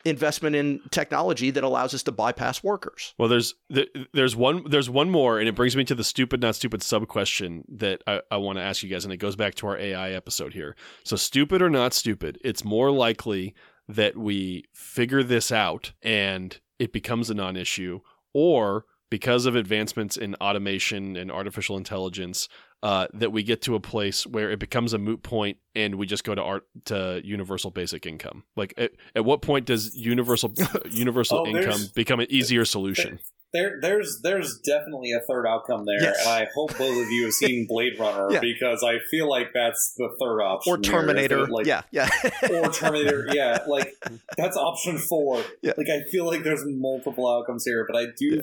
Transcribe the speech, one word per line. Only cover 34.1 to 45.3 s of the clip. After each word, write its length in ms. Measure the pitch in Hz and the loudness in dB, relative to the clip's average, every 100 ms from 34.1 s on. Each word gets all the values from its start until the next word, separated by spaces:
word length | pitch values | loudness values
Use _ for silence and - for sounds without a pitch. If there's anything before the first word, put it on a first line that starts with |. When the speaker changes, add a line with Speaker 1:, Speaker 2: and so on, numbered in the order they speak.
| 117 | -4
Speaker 3:
there's 380 | 160 196 156 - | -2 0 -2 -4
definitely 540 | - 147 156 143 123 | 0 0 0 -8 -2
a 80 | 117 | -2
third 260 | 120 127 117 | 0 0 2
outcome 380 | 113 - 113 104 | 0 0 -2 0
there, 160 | 101 | 2
Speaker 1:
Yes. 160 | 101 - | 2 2
Speaker 3:
and 100 | 113 | 2
I 180 | 113 107 | 2 0
hope 240 | - 151 139 | -2 -2 0
both 240 | 131 123 113 | 0 0 0
of 40 | |
you 140 | 120 | 0
have 100 | 113 | 0
seen 320 | - 135 123 107 | 2 2 2 0
Speaker 1:
<laughs> 40 | |
Speaker 3:
Blade 280 | 113 123 110 | 0 0 0
Runner, 340 | 110 101 98 | 0 2 2
Speaker 1:
Yeah. 80 | 104 | 2
Speaker 3:
because 420 | 117 113 127 117 | 2 0 0 2
I 160 | 120 117 - | 2 0 0
feel 200 | 160 151 | 0 2
like 220 | 131 120 | 0 0
that's 400 | 123 117 113 - - | 0 0 0 -2 -2
the 120 | 117 - | -4 -2
third 220 | 127 110 | -2 0
option 300 | 98 95 175 | 0 0 0
Speaker 1:
Or 20 | 180 | 2
Speaker 3:
here, 60 | |
is 60 | 202 | 2
that, 40 | |
Speaker 1:
Terminator. 560 | 175 156 139 135 139 139 | 2 4 2 4 2 2
Speaker 3:
like, 180 | 117 151 | 0 2
Speaker 1:
Yeah, 160 | 107 - | 0 0
yeah. 180 | 151 131 - 247 | 0 2 2 0
<laughs> 220 | - 247 | 0 0
Speaker 3:
or 180 | 175 160 | 2 0
Terminator, 560 | 156 156 151 143 143 120 | 0 0 2 2 0 0
yeah, 280 | 147 127 117 151 | 2 2 2 0
like, 280 | 143 - - 127 117 | 0 -2 -6 -12 -12
Speaker 1:
<laughs> 220 | - - | -10 -2
Speaker 3:
that's 200 | 180 185 | 0 0
option 400 | 143 165 180 156 | 0 -2 -4 -4
four. 440 | - 165 139 | -2 0 2